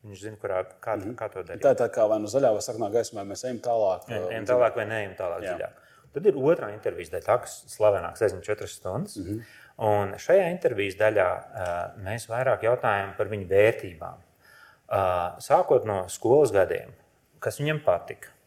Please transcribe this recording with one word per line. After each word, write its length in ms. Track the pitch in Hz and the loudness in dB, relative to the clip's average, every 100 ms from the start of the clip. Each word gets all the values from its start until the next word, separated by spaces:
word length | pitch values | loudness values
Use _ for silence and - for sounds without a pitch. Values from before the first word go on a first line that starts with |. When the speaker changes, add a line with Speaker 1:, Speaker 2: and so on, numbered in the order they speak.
| 107 | -18
Speaker 1:
viņš 160 | 95 | -14
zina, 160 | 104 107 | -14 -10
kurā, 260 | 104 92 92 - | -4 -4 -4 -10
kā, 160 | - 104 | -6 -4
Speaker 2:
Mhm. 200 | 101 127 | -6 -8
Speaker 1:
kā 140 | 107 | -10
to 140 | 95 | -10
darīt. 160 | 87 90 | -12 0
Speaker 2:
Tā 100 | 143 | 2
ir 40 | 123 | 4
tā 140 | 117 | 0
kā 160 | - 107 | 2 2
vai 120 | 107 | 2
nu 80 | 104 | 0
zaļā, 260 | 135 131 | 2 2
vai 80 | 104 | 2
sarkanā 280 | 113 110 104 | -2 -6 0
gaismā, 320 | 113 110 107 98 | 0 -2 -6 -10
mēs 160 | 95 | -8
ejam 160 | 127 117 | -8 -6
tālāk, 480 | 120 117 101 90 - | -2 2 2 0 -4
Speaker 1:
Ejam, 160 | 110 | -6
Speaker 2:
un 80 | 90 | -4
Speaker 1:
ejam 140 | 113 107 | -4 0
tālāk 300 | 123 117 117 | 4 4 2
vai 100 | 104 | -4
neejam 300 | 110 101 92 | -4 -6 -6
tālāk 240 | 90 90 | -6 -4
Speaker 2:
Jā. 140 | 98 85 | -6 -6
Speaker 1:
dziļāk. 140 | - - _ _ _ | -8 -12 _ _ _
Tad 120 | 143 196 | 2 2
ir 60 | |
otrā 380 | 147 135 175 110 | 4 2 2 -2
intervijas 360 | 107 110 87 85 | -6 -6 -6 -8
daļa, 140 | 90 - | -6 0
tā, 160 | 123 | 0
kas 240 | - - - | 0 -16 -18
slavenāks, 540 | - 107 98 85 - | 4 4 4 -2 0
aizņem 200 | 107 90 | 0 0
četras 300 | 95 107 98 - | -6 -6 -6 -10
stundas. 380 | 92 104 202 - | -6 -6 -6 -8
Speaker 2:
Mhm. 240 | 90 107 117 - - - | -8 -8 -10 -20 -20 -2
Speaker 1:
Un 340 | 110 104 98 | 2 2 0
šajā 340 | 101 - 185 175 | -6 4 4 4
intervijas 460 | 175 - 107 101 92 | 0 -2 0 -4 2
daļā, 340 | 107 107 90 92 - 107 | 2 4 2 0 -8 -8
ā, 340 | 90 87 92 104 | -6 -4 -6 -10
mēs 280 | 98 113 - | -8 -8 -6
vairāk 340 | 117 131 107 | -2 0 2
jautājam 560 | 110 123 120 101 98 92 | 2 2 0 0 -2 -4
par 80 | 98 | -4
viņu 200 | 104 90 | -4 2
vērtībām. 640 | 98 107 113 98 82 87 - _ _ _ - - _ - | 6 6 4 -10 -12 -14 -14 _ _ _ -20 -20 _ -4
Ā, 460 | 104 95 90 87 - | 0 2 0 -2 -8
sākot 460 | - 156 175 131 110 | 2 2 4 2 2
no 180 | 98 92 | -4 -4
skolas 440 | - 117 143 135 | -4 4 6 6
gadiem, 400 | 98 90 90 - - _ _ _ _ | 4 2 0 -6 -20 _ _ _ _
kas 160 | 113 - | -8 -4
viņam 220 | 147 151 | -2 0
patika 440 | 147 87 - - - _ | 2 0 -2 -16 -16 _